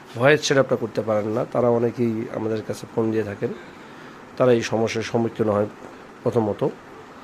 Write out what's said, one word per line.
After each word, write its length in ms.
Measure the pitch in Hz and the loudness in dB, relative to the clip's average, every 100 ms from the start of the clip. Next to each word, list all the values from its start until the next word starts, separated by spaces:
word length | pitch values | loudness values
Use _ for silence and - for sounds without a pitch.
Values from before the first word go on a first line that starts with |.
| - 117 | -16 2
ভয়েস 260 | 131 151 - | 4 4 4
সেটআপটা 280 | 139 131 123 | 2 4 0
করতে 260 | 110 110 | -2 -4
পারেন 260 | 110 107 107 | 0 0 0
না। 180 | 110 135 | -2 -2
তারা 160 | 123 120 | 0 2
অনেকেই 440 | 117 117 113 117 110 113 117 | 4 2 0 0 0 -4 -4
আমাদের 260 | 110 110 104 | -4 -4 -6
কাছে 200 | 107 - - | -10 -6 -2
ফোন 160 | 113 | 0
দিয়ে 120 | 110 | 0
থাকেন, 280 | 104 101 120 113 - - - - - - - - | -2 -4 -6 -6 -12 -20 -20 -20 -20 -20 -20 2
তারা 140 | 127 | 4
এই 100 | 117 | 6
সমস্যার 420 | 113 110 113 113 | 4 0 0 -2
সম্মুখীন 460 | 107 120 113 - 110 | -2 0 0 0 2
হয় 180 | 101 107 - - - - - | 2 0 -4 -18 -18 -20 -4
প্রথমত। 380 | 127 117 107 98 139 - - - - - | 0 2 0 0 -2 -4 -14 -20 -20 -20